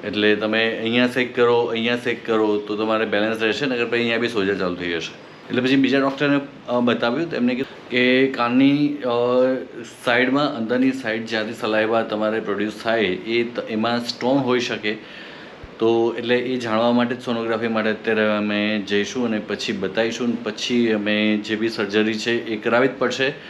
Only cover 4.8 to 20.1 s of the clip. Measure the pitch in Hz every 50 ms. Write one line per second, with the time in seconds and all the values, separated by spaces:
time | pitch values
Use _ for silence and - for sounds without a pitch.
4.8 | 90 87 87 82 80 - - - - - - - - - - 120 123 131 139 135
5.8 | 135 123 127 139 135 135 135 - 147 143 143 143 139 - - - - - 123 123
6.8 | 120 120 113 110 117 117 120 143 170 160 - 123 123 123 127 123 135 - - -
7.8 | - - 123 127 123 127 127 131 135 135 135 127 120 120 120 127 135 139 143 147
8.8 | 147 143 147 143 120 123 120 120 120 123 123 127 127 131 131 123 117 - - 120
9.8 | 117 117 - - - 127 120 120 127 127 131 143 147 143 - 117 113 110 120 127
10.8 | 131 135 127 - - 113 110 110 113 110 117 110 107 110 113 - - 110 110 107
11.8 | 110 110 113 113 113 - 107 104 107 107 107 110 104 104 101 98 104 110 104 -
12.8 | - 113 113 113 107 92 92 - - 110 117 120 120 117 - - - - 117 110
13.8 | 113 117 117 120 120 - - - 120 123 135 143 131 120 123 123 120 - 117 104
14.8 | 104 107 107 107 - - - - - - - - - - - - - - - -
15.8 | 110 113 117 117 117 117 117 120 117 117 123 123 120 127 127 123 120 120 110 110
16.8 | 117 120 120 120 120 120 127 120 - 127 120 117 113 113 113 107 117 113 113 110
17.8 | 107 113 107 107 - 113 110 110 110 107 107 104 104 104 104 104 104 104 107 107
18.8 | 95 92 101 101 101 101 - 131 123 117 110 104 - - 104 101 - - 107 98
19.8 | 98 92 92 110 113 113